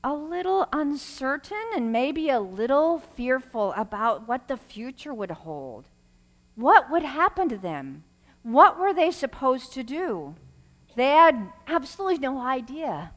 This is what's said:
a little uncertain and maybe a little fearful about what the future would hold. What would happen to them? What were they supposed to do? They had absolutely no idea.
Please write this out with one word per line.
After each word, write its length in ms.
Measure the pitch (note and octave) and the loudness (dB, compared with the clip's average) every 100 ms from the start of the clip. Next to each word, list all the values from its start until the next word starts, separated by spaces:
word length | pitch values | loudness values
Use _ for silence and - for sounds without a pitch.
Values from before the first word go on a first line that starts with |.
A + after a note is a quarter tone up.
a 100 | B3 | -4
little 560 | D4 D4+ F4 F4+ F#4+ - | -4 -6 -4 0 0 0
uncertain 920 | D4+ D4 D4 - - C4 C#4+ - G#4 A4+ | 0 -2 -4 -8 -6 -4 -4 -6 -8 -4
and 160 | G4+ A3+ | -2 0
maybe 380 | A3+ C4+ D#4 D#4 | 0 0 0 0
a 120 | B3+ | 0
little 580 | F#3+ F#3 A#3 C#4 D#4+ E4 - - | -2 -4 0 2 2 0 -6 -8
fearful 560 | B3 C4 B3+ A3+ G3+ F#3+ | -2 -2 -2 -4 -2 -2
about 500 | G#3+ G#3 A3+ G#3 A3 | -6 -2 0 -2 -4
what 180 | B3+ - | -6 -4
the 80 | C4 | -10
future 580 | - G#3 A#3+ C4 D4 | -10 -14 -14 -14 -12
would 160 | A#3 F#3+ | -8 -8
hold. 560 | D#3 D#3+ D3+ C3+ G#2+ - _ _ _ _ _ _ - | -8 -10 -10 -10 -14 -20 _ _ _ _ _ _ -2
What 340 | B3+ G#4+ - | 6 6 6
would 120 | E4 | -2
happen 460 | D4+ C#4 F#4 F#4 F4+ | -2 0 0 2 -2
to 100 | G#3+ | -2
them? 460 | F#3 D3 C3+ C#3+ - _ _ _ | -6 -6 -8 -14 -20 _ _ _
What 360 | A#3 B3 F#4 F4 | 0 6 6 6
were 140 | F#4+ | 0
they 180 | F4 E4+ | 2 0
supposed 600 | - C#4 - C4+ B3+ - | 0 -8 -2 0 0 -4
to 100 | C4 | -12
do? 520 | A#3 D4+ F4+ F#3+ C#3+ E3 - - - _ _ A#3 | -8 -6 -4 -4 -8 -16 -20 -20 -20 _ _ 0
They 120 | C4 | 4
had 420 | D4+ E4 B3+ F#3+ - - | 8 8 6 -6 -12 -4
absolutely 520 | D#4+ C4+ - F#4+ E4+ | -4 -4 -6 -2 0
no 220 | C4+ C4 | -2 -4
idea. 720 | B3 C4 A#3 D4 D4+ D#3 E3+ | -4 -4 -6 -6 -4 -6 -8